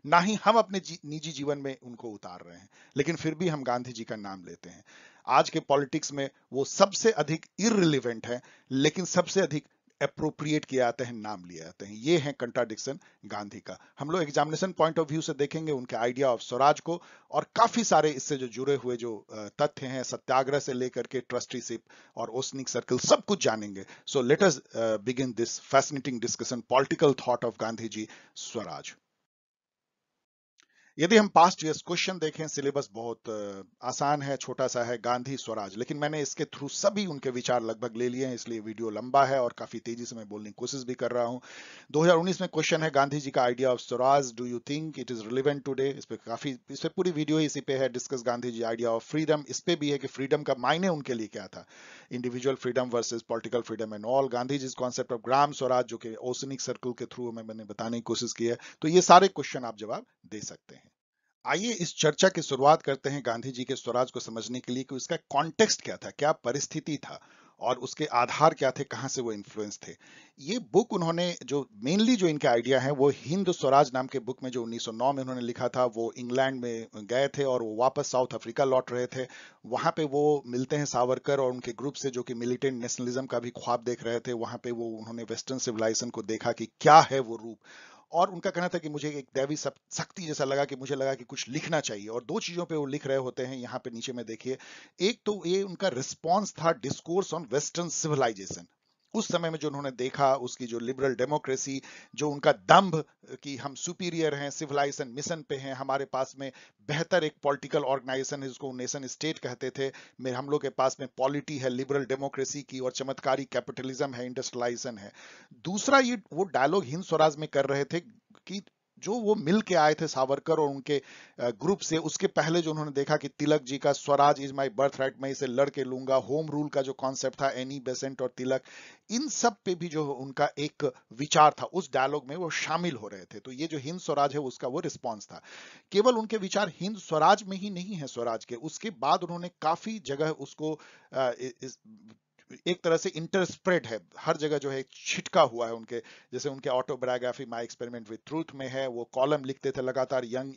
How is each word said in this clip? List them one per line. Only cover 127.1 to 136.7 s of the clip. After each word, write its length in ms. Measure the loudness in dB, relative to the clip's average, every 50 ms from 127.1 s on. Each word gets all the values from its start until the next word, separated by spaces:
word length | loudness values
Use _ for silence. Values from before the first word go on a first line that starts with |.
| -4 -2 -4 -4 -2 0
था, 80 | -2 0
एनी 300 | 0 -2 -6 -6 -8 -6
बेसेंट 420 | -4 -4 -4 -4 -4 -6 -4 -4
और 100 | -4 -4 -4
तिलक, 260 | -4 0 0 0 0 -2 -6 -20 -20 -20 -20 -20 _ _ -6
इन 180 | -4 -4 -2 -4
सब 280 | -2 2 2 2 2 _ -4
पे 100 | -4 -2
भी 140 | -2 -4 -4
जो 240 | -2 -2 -2 -2
उनका 380 | -4 -6 -8 -8 0 2 2 2 2 -2
एक 340 | -6 -6 _ -2 -2 -2 -2 -4 _ _
विचार 420 | -8 -8 -4 2 6 8 8 8 8 4
था, 40 | -8
उस 280 | -6 -4 -6 -6 -2
डायलॉग 360 | 0 0 2 2 0 -4 -6 -6
में 80 | -8
वो 140 | -6 -6 -4
शामिल 460 | -4 -4 -4 -2 -2 -2 -2 -2 -4
हो 120 | -6 -10 -12
रहे 160 | -12 -14 -16
थे। 160 | _ -18 -16
तो 120 | -14 -12
ये 140 | -8 -6 -6
जो 120 | -4 -4 -6
हिंद 220 | -6 -6 -8 -8
स्वराज 340 | -4 -2 2 2 2 2 2
है, 60 | -2
उसका 280 | -4 -4 -8 -6 -8 -4
वो 120 | -4 -4
रिस्पॉन्स 460 | -4 -6 -8 -6 -8 -8 -8 -8 -12
था। 160 | -16 -18 -20 -18 -18 -20 -18 -18 -20 -20 -20 _ 0
केवल 220 | 2 4 6 6 4
उनके 220 | 4 0 -2 -4
विचार 360 | -4 -2 -2 0 0 0 0